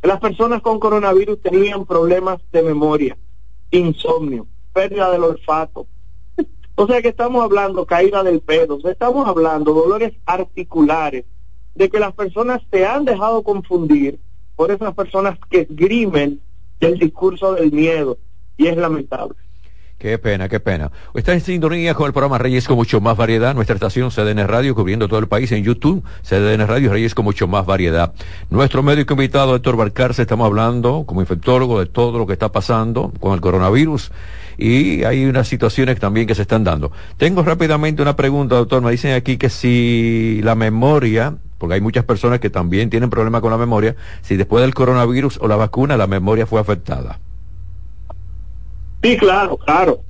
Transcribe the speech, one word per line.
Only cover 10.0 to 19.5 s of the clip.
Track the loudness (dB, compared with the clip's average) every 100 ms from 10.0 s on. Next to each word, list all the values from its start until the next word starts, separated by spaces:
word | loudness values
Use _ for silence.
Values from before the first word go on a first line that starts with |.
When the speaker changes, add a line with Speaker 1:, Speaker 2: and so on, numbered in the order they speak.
| -2 -4 -4
Speaker 1:
articulares, | -4 -4 -8 -6 2 4 4 -2 -6 -12 -14 -14 -14 -14 0
de | 0
que | 2
las | -2
personas | -2 -6 -2 -2 -2 0
se | 0 2
han | 0 0
dejado | 0 0 0
confundir | 0 -4 0 -2 4 4 2 -4 -14 -14 -14 -2
por | 0
esas | 0 -4 -4
personas | -2 0 -2 -4 0
que | 0
esgrimen | 0 0 2 4 2 2 0 -2 -12 -14 -14 0
el | 0 4
discurso | 0 2 -2 0 -2
del | 2 2
miedo, | 4 2 2 -2 -4 -10 -14 -14 0
y | 2
es | 2
lamentable. | 0 -2 -4 -8 -8 -12 -16